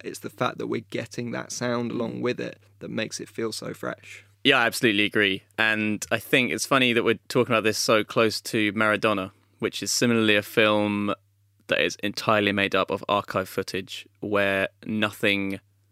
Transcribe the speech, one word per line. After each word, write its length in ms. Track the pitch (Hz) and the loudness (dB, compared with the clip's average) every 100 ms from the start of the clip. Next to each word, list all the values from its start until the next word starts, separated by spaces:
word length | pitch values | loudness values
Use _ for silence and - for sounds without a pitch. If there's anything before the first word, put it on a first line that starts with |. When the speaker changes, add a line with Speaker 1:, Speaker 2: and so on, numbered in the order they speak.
Speaker 1:
it's 140 | - - | -10 -10
the 100 | - | -10
fact 280 | - 123 117 | -4 -4 -4
that 80 | 117 | -4
we're 180 | 117 - | -6 -4
getting 400 | 120 120 - 120 | -8 -8 -8 -6
that 200 | 123 - | -8 -8
sound 400 | - 123 120 120 | -4 -2 -2 -2
along 260 | 117 117 120 | -4 -4 -4
Speaker 2:
Mm. 40 | |
Speaker 1:
with 200 | 123 120 | -4 -4
it 180 | 120 - _ _ | -8 -12 _ _
that 100 | 107 | -8
makes 300 | 113 110 - | -6 -6 -8
it 80 | - | -10
feel 240 | - 113 | -6 -6
so 200 | - 120 | -6 -10
fresh. 520 | 113 123 - - - - _ | -10 -8 -10 -14 -20 -20 _
Speaker 2:
Yeah, 140 | 135 131 | 2 4
I 80 | 117 | 2
absolutely 380 | - 117 101 | 2 2 4
agree. 380 | 104 110 101 95 - - | 2 2 2 0 -6 0
And 460 | 110 107 107 104 - | 0 2 0 -4 -2
I 80 | 113 | -4
think 320 | - 139 120 | 2 2 2
it's 140 | 92 - | -2 0
funny 260 | 135 123 | 4 4
that 100 | 117 | 4
we're 140 | 107 107 - | 2 0 0
talking 260 | 131 117 | 0 2
about 100 | 113 | 2
this 140 | 107 104 | 2 0
so 260 | - 110 | 2 2
close 360 | 104 123 110 - | 2 2 2 0
to 300 | - 117 107 | -4 0 0
Maradona, 560 | 101 110 104 110 101 92 - _ _ | 2 2 2 0 0 -4 -12 _ _
which 220 | 110 - | -4 -4
is 80 | 101 | -4
similarly 460 | - 123 117 107 104 | 0 2 4 4 4
a 60 | |
film 720 | - 120 107 107 104 101 101 - _ _ _ _ - | 2 2 4 4 0 -2 -2 -6 _ _ _ _ -4
that 120 | - | 0
is 160 | 85 - | 0 -2
entirely 500 | 104 - - 107 101 | -6 -4 2 2 2
made 220 | 101 98 | 0 0
up 160 | 95 - | 0 0
of 120 | 101 - | -2 0
archive 400 | 101 - 98 92 | -2 0 -4 -4
footage 580 | - - 95 - - - _ | -6 -6 -6 -8 -12 -16 _
where 480 | 104 101 98 98 95 - | -2 0 2 0 -2 -4
nothing 760 | - 107 104 - 104 98 98 98 - _ _ | -6 -2 -2 0 0 0 -2 -6 -12 _ _